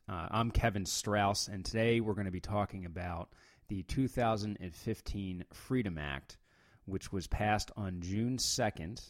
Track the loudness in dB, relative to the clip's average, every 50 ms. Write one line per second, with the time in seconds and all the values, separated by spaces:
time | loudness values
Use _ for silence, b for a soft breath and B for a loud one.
0 | -10 -8 -6 -6 -4 0 0 2 2 2 4 4 4 4 4 2 0 -2 -2 -2
1 | 0 2 4 4 6 4 4 2 0 -4 -4 -6 -6 -2 2 4 4 6 6 4
2 | 4 2 0 0 -2 -2 -2 -4 -2 0 0 0 0 0 -2 -6 -8 -6 -6 -6
3 | -4 -4 -4 -6 -8 B B B B B B B B -6 -6 -4 -4 -2 0 0
4 | 0 2 2 2 4 4 4 2 0 -2 -4 -6 -8 -10 -10 -6 -4 -4 -4 -2
5 | -4 -4 -4 -2 -2 -4 -4 -6 -8 -12 -14 -12 -2 0 2 2 2 0 -2 -2
6 | -4 -4 -4 -6 -8 -12 -18 b b b b b b b b b b -4 -4 -4
7 | -4 -4 -4 -4 -2 0 0 2 4 4 4 2 0 -2 -6 -4 -4 -4 -4 -4
8 | -2 -2 0 0 0 0 0 0 0 0 2 2 2 2 0 -2 -6 -8 -8 -10
9 | -14